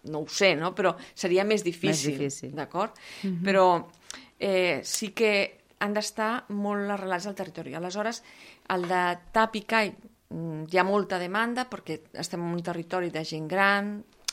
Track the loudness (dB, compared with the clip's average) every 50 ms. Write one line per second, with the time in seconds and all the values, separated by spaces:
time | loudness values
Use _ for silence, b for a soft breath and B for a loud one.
0 | -10 -6 -6 -6 -6 -6 0 4 4 4 4 4 0 -4 -2 2 2 2 2 B
1 | B B B -6 0 2 2 2 4 4 2 2 0 -2 -4 0 0 0 0 2
2 | 0 -2 -2 -2 -4 -4 -6 -8 -12 -10 -8 -8 -8 -6 -4 -4 -4 -4 -6 B
3 | B B B B B -4 -2 0 0 4 6 8 8 8 6 4 0 -6 -18 B
4 | B B B B B B B _ 0 2 2 4 4 2 2 0 -2 -4 -4 -4
5 | -4 -6 0 2 2 4 4 2 0 -2 -4 _ _ _ _ _ -4 0 0 0
6 | -2 -2 -4 -2 -2 -2 -2 -4 -6 -6 -6 -4 -2 -2 -2 -2 -2 -2 -4 -4
7 | -2 -4 -4 -4 -4 -8 -8 -8 -8 -8 -8 -12 -10 -8 -8 -6 -6 -6 -4 -4
8 | -4 -4 -4 -6 B B B B B B B B B -2 0 0 2 2 2 2
9 | 4 2 0 -2 -8 0 2 2 2 2 0 -8 -4 0 2 2 2 0 -4 -10
10 | -20 -20 _ _ _ _ -8 -6 -6 -6 -6 -6 -6 2 4 4 4 6 4 2
11 | 2 2 -2 -4 -2 -2 0 0 0 0 -2 -4 -4 -4 -8 -12 -8 -8 -8 -8
12 | -10 -14 -10 -10 -8 -6 -6 -4 -4 -2 -2 -2 -4 -4 -6 -6 -6 -4 -2 -2
13 | -2 -2 -4 -4 -6 -6 -6 -6 -4 -2 2 4 4 4 4 2 0 -4 -6 -8
14 | -12 _ _ _ -10 -10